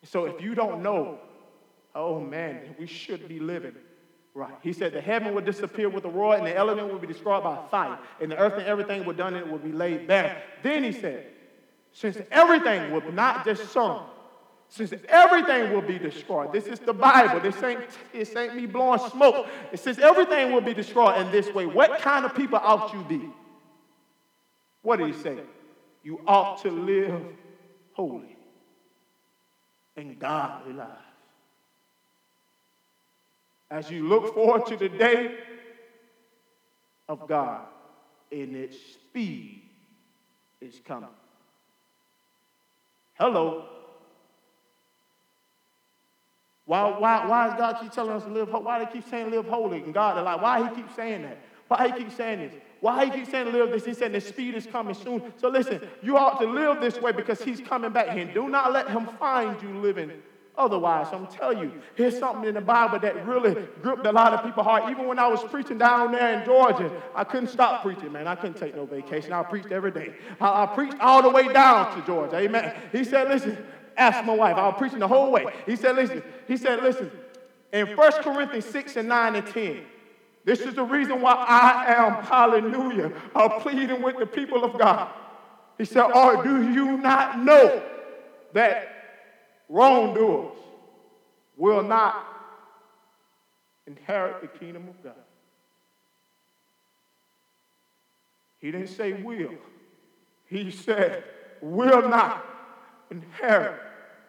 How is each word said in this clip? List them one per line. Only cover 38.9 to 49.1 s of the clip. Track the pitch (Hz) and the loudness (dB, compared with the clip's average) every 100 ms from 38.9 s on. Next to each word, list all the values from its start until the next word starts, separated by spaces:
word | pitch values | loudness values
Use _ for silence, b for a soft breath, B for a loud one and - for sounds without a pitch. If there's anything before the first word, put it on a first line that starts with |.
speed | _ _ 254 208 135 110 - _ _ _ _ _ _ _ _ _ _ | _ _ -8 -8 -8 -16 -20 _ _ _ _ _ _ _ _ _ _
is | 123 127 | -20 -20
coming. | 123 127 117 110 _ _ _ _ _ _ _ _ 988 988 1017 _ _ _ _ _ _ _ _ _ | _ -16 -16 _ _ _ _ _ _ _ _ _ _ _ _ _ _ _ _ _ _ _ _ _
Hello. | 247 202 160 160 - - - - _ _ _ _ _ _ _ _ _ _ _ _ _ _ _ _ _ _ _ _ _ _ _ _ _ _ - | -2 0 -2 -6 -14 -20 -20 -20 _ _ _ _ _ _ _ _ _ _ _ _ _ _ _ _ _ _ _ _ _ _ _ _ _ _ -4
Why, | 170 208 202 | -2 0 0
why, | 220 226 220 | 2 2 2
why | 233 233 | 2 0
does | 233 | 0
God | 233 226 | -4 -4
keep | 226 | -10
telling | 254 220 | -8 -6
us | 214 | -6
to | 208 | -8
live | 214 214 | -6 -4
ho-, | 220 | -6
why | 220 240 | -4 -6
they | 233 | -6
keep | 226 | -12
saying | - | -12